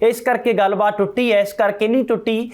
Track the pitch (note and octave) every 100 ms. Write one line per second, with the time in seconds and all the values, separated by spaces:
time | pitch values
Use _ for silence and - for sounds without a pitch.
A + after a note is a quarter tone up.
0 | A3+ A#3 B3+ A#3+ A#3+ G#3 G3 G3+ G#3 G#3
1 | G3+ B3 A#3+ G3+ G3+ - G#3 G3+ A3 C4
2 | A#3+ A3 A3+ A3 A#3+